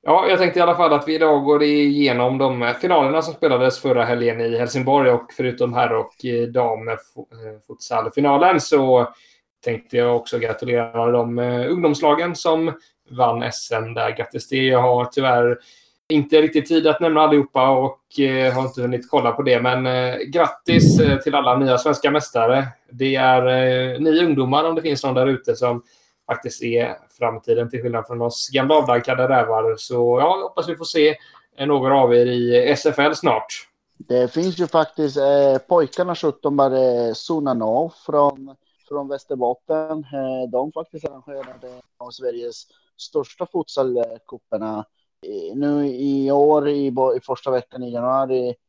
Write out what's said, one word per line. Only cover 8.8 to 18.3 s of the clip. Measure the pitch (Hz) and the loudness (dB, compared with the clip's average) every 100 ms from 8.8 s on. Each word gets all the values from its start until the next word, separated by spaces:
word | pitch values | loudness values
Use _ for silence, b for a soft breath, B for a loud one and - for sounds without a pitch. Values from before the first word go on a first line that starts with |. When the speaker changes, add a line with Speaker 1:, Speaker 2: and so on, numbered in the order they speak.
| 131 127 123 b b b _ _ | 4 4 2 b b b _ _
Speaker 1:
tänkte | - 113 _ 123 | -8 -8 _ -2
jag | 120 120 | 0 0
också | 117 120 | -2 -6
gratulera | 113 110 123 120 117 117 117 | -4 -6 -2 -2 -2 -2 0
de, | 120 117 120 | 0 0 -2
eh, | 123 123 127 | -2 -2 -2
ungdomslagen | 175 165 147 156 151 175 170 | 0 0 2 2 2 0 -4
som | 175 160 160 156 b b _ | -2 0 -2 -6 b b _
vann | 123 123 117 | 0 0 0
S | 120 - - | -4 -8 -6
M | 113 113 | -6 -4
där. | 117 113 | -4 -4
Grattis | 117 117 117 - | -4 -8 -10 -6
till | 135 | -2
er. | 131 | 2
Jag | 127 | 4
har | 127 123 | 4 2
tyvärr | 123 - 131 123 120 120 b b b b _ | 0 -2 0 2 2 -2 b b b b _
inte | 156 143 156 | -2 4 4
riktigt | 156 156 147 | 4 0 0
tid | 165 156 | 2 2
att | 151 | 2
nämna | 170 156 | 2 4
allihopa | 156 147 135 135 131 | 4 4 2 0 2
och, | 131 135 - _ - | 2 0 -6 _ -2
eh, | 139 | 0